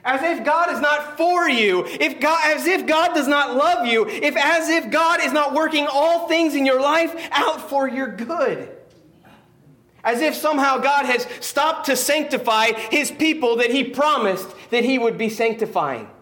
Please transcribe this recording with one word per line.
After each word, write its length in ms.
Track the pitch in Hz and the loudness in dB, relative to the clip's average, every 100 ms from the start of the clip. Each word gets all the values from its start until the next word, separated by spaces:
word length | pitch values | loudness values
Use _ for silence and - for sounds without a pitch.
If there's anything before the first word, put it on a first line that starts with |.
As 180 | 240 277 | 0 0
if 220 | 330 285 | 0 -2
God 260 | 226 320 339 | 0 2 0
is 100 | 247 | 0
not 360 | 294 294 294 - | 0 0 -4 -2
for 320 | 330 359 339 | 2 2 2
you, 380 | 247 208 180 - | 2 2 2 -2
if 340 | - 294 262 | -4 -4 0
God, 180 | 294 330 | 0 2
as 220 | 302 294 285 | 2 0 0
if 180 | 370 | 0
God 300 | 233 311 349 | 2 2 2
does 140 | 339 262 | 0 2
not 280 | 285 269 247 | 2 2 2
love 300 | 311 349 240 | 2 2 2
you, 200 | 226 214 | 0 0
if, 300 | - 294 302 | -2 -2 0
as 320 | 285 330 320 | 2 2 2
if 220 | 330 226 | 0 0
God 340 | 294 330 339 | 0 2 2
is 80 | 302 | 0
not 220 | 294 285 | 0 0
working 320 | 269 311 302 285 | 0 0 0 0
all 420 | 269 320 339 330 | 2 2 2 2
things 260 | 330 320 | 0 2
in 120 | 277 269 | 2 2
your 140 | 262 | 2
life 340 | 277 320 330 330 - | 2 2 0 -4 -4
out 400 | 285 330 277 - | 0 0 -4 -4
for 180 | 277 262 | -2 -2
your 200 | 247 262 | -4 -6
good. 600 | 190 233 339 254 151 95 - - - - - - - _ _ - - _ _ | -8 -8 -2 -2 -2 -10 -18 -20 -20 -20 -20 -20 -20 _ _ -20 -20 _ _
As 180 | 226 240 | -2 0
if 140 | 311 | 0
somehow 420 | 240 302 294 277 262 | 0 0 2 2 2
God 300 | 269 285 254 | 2 2 2
has 200 | 240 233 - | -2 -4 -10
stopped 460 | - - 311 311 - | -6 0 0 -2 -2
to 100 | 254 | -2
sanctify 760 | - 302 294 262 - 220 226 220 - | 0 -2 -2 -2 0 2 2 0 -2
his 200 | 294 269 | -2 -2
people 460 | - 320 311 240 233 | -2 0 2 0 2
that 140 | 240 | 2
he 120 | 269 | 0
promised 640 | 262 262 302 285 214 185 - - - | -2 0 2 2 0 -2 -8 -16 -4
that 160 | 240 | 0
he 140 | 240 262 | 2 2
would 180 | 226 175 | 0 0
be 140 | 220 | -4
sanctifying. 800 | 220 226 220 214 185 147 120 104 - | -2 -2 -2 -2 -2 -2 -6 -12 -20